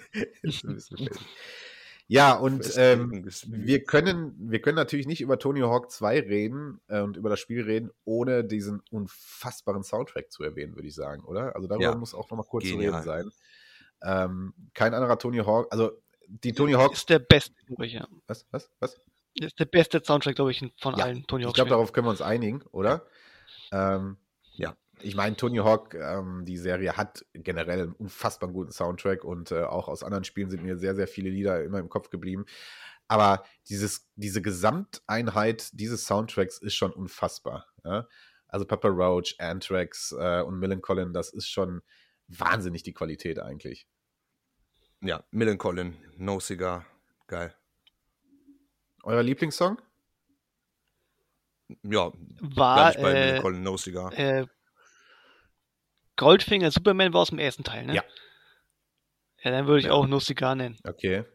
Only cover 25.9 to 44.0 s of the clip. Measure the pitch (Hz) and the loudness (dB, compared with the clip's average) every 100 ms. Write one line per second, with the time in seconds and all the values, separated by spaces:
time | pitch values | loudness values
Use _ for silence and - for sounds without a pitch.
25.9 | 82 73 95 92 90 87 90 90 90 90 | -10 -6 -6 -6 -8 -8 -6 -2 -2 -2
26.9 | 90 101 - - - 92 85 82 90 85 | -2 -6 -10 -20 -10 -6 -4 -4 -4 -4
27.9 | - 104 - 110 - 90 90 87 - 87 | -8 -14 -6 -6 -6 -8 -8 -8 -6 -6
28.9 | 90 98 92 - 87 85 85 85 90 - | -4 -4 -4 -6 -10 -6 -4 -2 -4 -6
29.9 | 78 - 101 92 - 95 92 90 90 95 | -10 -6 -6 -6 -8 -6 -6 -6 -4 -2
30.9 | 98 92 - 95 95 101 85 78 98 87 | -2 -4 -4 -6 -2 0 -2 -2 -6 -6
31.9 | 104 - 90 92 95 104 - - - - | -8 -8 -10 -8 -8 -10 -16 -20 -20 -20
32.9 | - - 110 202 - - _ - 101 101 | -16 0 6 6 4 0 _ -10 -4 -4
33.9 | - - - 101 101 98 90 104 165 202 | -6 -12 -12 -6 -4 -4 0 2 0 -4
34.9 | - - 113 117 104 110 113 - - 110 | -12 -4 -2 0 2 2 0 -8 -10 -6
35.9 | 113 - 101 110 - 92 - 101 - 95 | -6 -2 -2 0 -2 -2 -4 -8 -2 -4
36.9 | - 92 - - - - 80 - _ 82 | -4 -12 -6 -6 -6 -10 -12 -14 _ -6
37.9 | 104 117 - - _ _ 101 98 101 107 | -6 -6 -16 -20 _ _ -8 -4 0 2
38.9 | 92 92 90 85 - 87 92 - 95 87 | 2 2 2 -2 -6 -6 -6 -4 -2 -2
39.9 | - - 65 87 87 82 92 95 95 - | -8 -10 -4 -2 0 -2 -4 -4 -4 -2
40.9 | 92 90 85 - 110 - - 92 87 - | -2 -2 -6 -8 -10 -6 -4 -4 -6 -14
41.9 | _ _ _ _ 87 87 107 90 85 - | _ _ _ _ -4 0 0 -2 -8 -10
42.9 | - 80 76 87 78 53 73 - - _ | -8 -8 -6 -8 -8 -10 -12 -14 -16 _
43.9 | _ | _